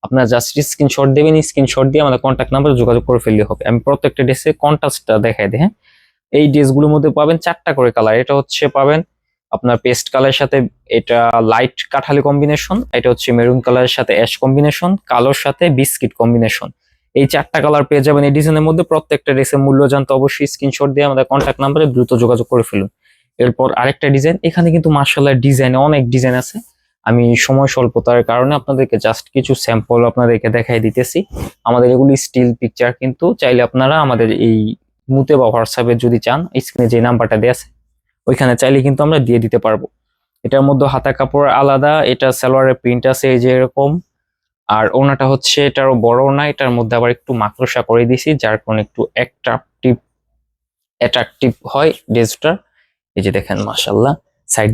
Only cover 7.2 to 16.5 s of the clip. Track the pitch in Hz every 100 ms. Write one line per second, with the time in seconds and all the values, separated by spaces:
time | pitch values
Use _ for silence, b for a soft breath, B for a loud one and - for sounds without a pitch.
7.2 | 151 165 175 170 - 139 123 113 107 110
8.2 | 127 139 139 - 147 139 139 156 175 _
9.2 | _ _ _ - 123 120 127 123 - 131
10.2 | 135 131 139 139 123 _ _ 113 - 120
11.2 | 117 117 113 113 131 - - 139 135 143
12.2 | 143 143 147 151 - 202 254 120 123 120
13.2 | - 120 120 127 123 123 127 - 123 104
14.2 | 117 - 131 135 147 143 175 196 _ 123
15.2 | 123 139 143 135 175 131 135 - 120 _
16.2 | 117 120 113